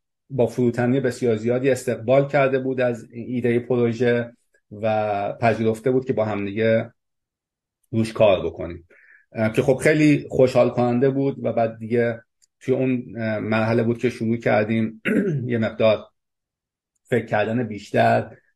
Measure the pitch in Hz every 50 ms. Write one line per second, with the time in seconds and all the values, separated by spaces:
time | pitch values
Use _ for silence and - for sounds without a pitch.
0 | _ _ _ _ _ - 139 123 117 113 - 127 123 120 117 120 123 123 127 139
1 | 123 123 117 - 127 120 113 107 110 117 120 127 131 139 123 123 - 123 110 120
2 | 113 117 131 143 143 143 - 143 135 131 131 131 131 131 131 127 123 123 120 110
3 | 113 - - 120 107 104 127 120 120 120 117 120 120 - 127 120 120 117 113 113
4 | 123 120 120 120 113 - - _ _ _ _ _ _ _ 107 101 110 110 107 107
5 | 107 107 101 101 101 107 - - 120 117 107 110 113 110 110 - - 131 127 131
6 | 127 - 117 110 107 107 104 101 101 101 98 110 110 113 113 113 113 - _ _
7 | _ _ _ _ _ _ _ _ _ _ _ _ _ _ _ _ _ - 117 113
8 | 110 110 - - 110 104 95 87 82 80 - 87 85 85 87 87 - _ - _
9 | _ _ - - _ _ - 113 110 110 - 131 123 143 131 127 - 156 156 151
10 | 151 151 143 - - - - - 131 127 - 123 123 123 - 123 120 123 120 120
11 | 135 139 135 139 139 139 - 120 120 120 107 117 113 110 110 110 113 107 120 120
12 | 117 117 113 113 _ _ _ _ _ _ _ _ - 127 131 131 131 131 127 120
13 | - 95 95 113 113 110 107 104 104 107 110 113 110 113 117 120 113 113 120 117
14 | - 117 - - 113 113 117 117 - 123 117 107 107 110 113 113 110 110 - -
15 | - - 214 208 208 190 151 131 127 127 120 113 110 101 - - 117 110 107 -
16 | - - _ _ _ _ _ _ _ _ _ _ _ _ _ _ _ _ _ _
17 | _ - 127 113 110 - 113 104 104 107 113 123 120 104 104 101 - - - 120
18 | 117 113 117 113 110 - - - _ _ _